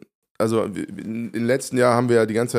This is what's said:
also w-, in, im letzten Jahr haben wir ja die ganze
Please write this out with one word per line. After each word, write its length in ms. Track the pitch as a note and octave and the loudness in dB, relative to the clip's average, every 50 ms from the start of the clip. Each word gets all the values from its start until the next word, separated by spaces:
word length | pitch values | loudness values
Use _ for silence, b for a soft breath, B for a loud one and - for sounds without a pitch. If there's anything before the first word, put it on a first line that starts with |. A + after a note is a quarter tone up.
| - _ _ _ _ _ _ | -20 _ _ _ _ _ _
also 300 | - A2 A2+ A2+ A2 G2 G#2+ F#2+ | -4 -2 0 0 0 -2 -2 -6
w-, 80 | E2+ - - G2 - - | -8 -10 -10 -10 -12 -10
in, 280 | G#2 A2 A#2 A#2 G#2+ - | -10 -8 -8 -8 -8 -6
im 120 | A2+ A#2 | -4 0
letzten 320 | A#2 B2+ D3 - - - B2+ | 0 0 0 -2 -2 0 2
Jahr 160 | B2 B2 A#2 | 4 4 4
haben 160 | A#2+ B2+ B2 | 4 2 4
wir 60 | A#2+ | 4
ja 100 | A2+ A2+ | 4 2
die 80 | G#2+ G#2+ | 2 0
ganze 240 | A2 A#2+ A#2+ - | -2 -2 0 0